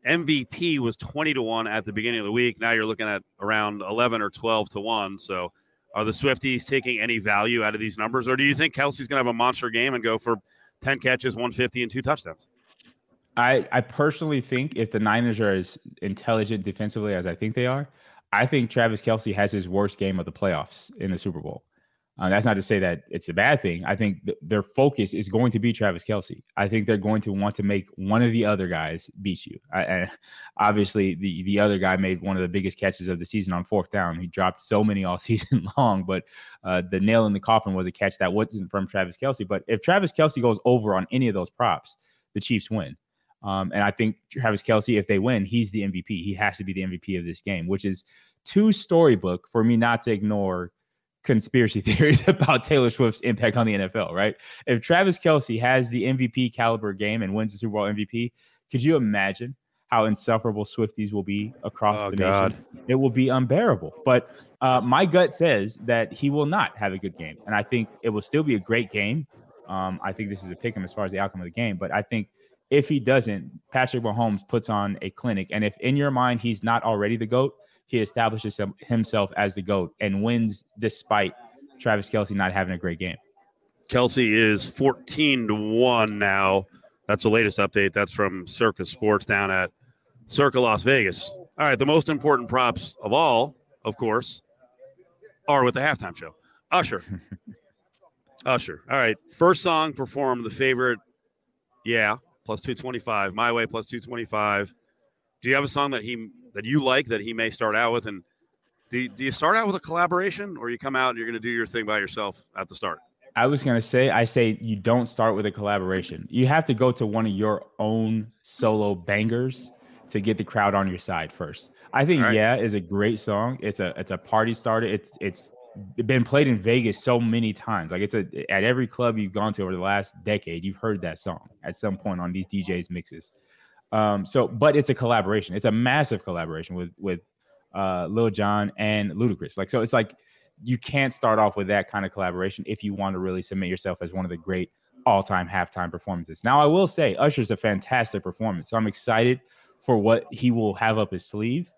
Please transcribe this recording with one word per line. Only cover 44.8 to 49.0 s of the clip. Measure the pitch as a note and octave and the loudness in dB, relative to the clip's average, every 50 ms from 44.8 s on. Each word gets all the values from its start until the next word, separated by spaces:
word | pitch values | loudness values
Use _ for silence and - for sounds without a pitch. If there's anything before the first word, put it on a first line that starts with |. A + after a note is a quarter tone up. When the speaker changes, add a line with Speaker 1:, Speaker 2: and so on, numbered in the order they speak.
| G#2 - A#2+ G#2 | 2 2 0 0
Speaker 2:
if | G2 | 2
they | - G#2+ G2 | 2 0 0
win, | G2 B2 B2+ G#2+ G2 | 2 0 0 0 -2
he's | F#2+ A2 A#2+ A#2 G2 | 0 0 -2 -2 0
the | G2 A2 G2 | -4 -4 -4
M | G2 F2+ | -4 -6
V | F#2 | -6
P. | F2 - A2 F2 | -8 -6 -8 -6
He | E2+ G2+ G2 | -6 -6 -4
has | F#2 G#2+ G2+ - | -2 -2 -2 -2
to | - G2 | -4 -8
be | F#2+ F#2 | -6 -6
the | F#2+ F#2 | -6 -6
M | F#2 | -6
V | F2+ | -8
P | F2 _ - F#2+ | -8 _ -6 -6
of | F2+ E2+ | -6 -6
this | E2+ D#2+ - | -8 -12 -10
game, | _ G2+ G2 F2 E2 | _ -6 -6 -4 -2
which | F2 G2 G2 - | -4 -4 -2 -2
is | G2+ F#2+ - - _ _ _ _ _ _ _ _ | -4 -4 -4 -10 _ _ _ _ _ _ _ _
too | - - G3 G#3+ A3 G3+ | -2 2 4 4 4 2
storybook | - - - F3+ E3 | 2 0 2 4 6